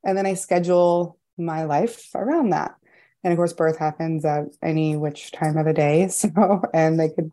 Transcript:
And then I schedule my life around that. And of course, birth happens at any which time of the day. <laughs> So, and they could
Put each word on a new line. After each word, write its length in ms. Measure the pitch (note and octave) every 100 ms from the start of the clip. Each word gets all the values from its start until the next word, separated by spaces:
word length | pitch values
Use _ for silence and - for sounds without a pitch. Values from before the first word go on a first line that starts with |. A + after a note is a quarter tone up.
And 140 | - F#3+
then 80 | G3
I 80 |
schedule 840 | F#3 - F3+ F3 F3+ F3 F3 F3 - _ -
my 260 | E3+ D#3+
life 440 | D#3+ D3 A3+ - -
around 360 | - G#3+ E4 B3
that. 240 | D#3+ - - _ _ _ _
And 100 | F#3
of 40 | E3+
course, 160 | F3
birth 260 | E3+ D#3+ D#3+
happens 460 | D#3 D3+ E3 D#3+
at 220 | D3+ D3 D3 _
any 340 | D#3+ D#3+ D#3 D3+
which 340 | D3+ D3 -
time 240 | - D#3 D#3
of 80 |
the 80 | D#3
day. 360 | D#3+ D3 D3+ F#3+
<laughs> 20 |
So, 520 | - G#3+ D#3+ F#3+ G3 -
and 240 | D#3+ D#3+ D#3+
they 120 | D#3+
could 200 | D#3+ D#3+